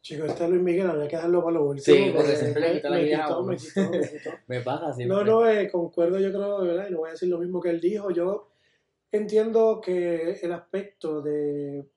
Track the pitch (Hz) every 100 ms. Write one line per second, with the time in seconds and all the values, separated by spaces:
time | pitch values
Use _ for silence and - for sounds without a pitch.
0 | - 156 151 - 170 180 180 175 190 156
1 | 147 165 170 175 165 165 143 139 151 143
2 | 131 151 147 147 127 151 165 160 143 170
3 | 151 151 151 156 190 175 - 196 180 170
4 | - - - - - 123 123 147 165 127
5 | 123 196 208 226 226 214 190 175 170 -
6 | 170 190 196 196 202 202 180 170 202 170
7 | 160 165 180 175 180 180 175 170 170 208
8 | 202 170 180 208 - _ _ _ _ _
9 | _ 214 208 214 220 226 220 208 - 180
10 | 175 170 170 196 170 170 - 190 202 _
11 | 160 151 147 147 147 143 143 143 143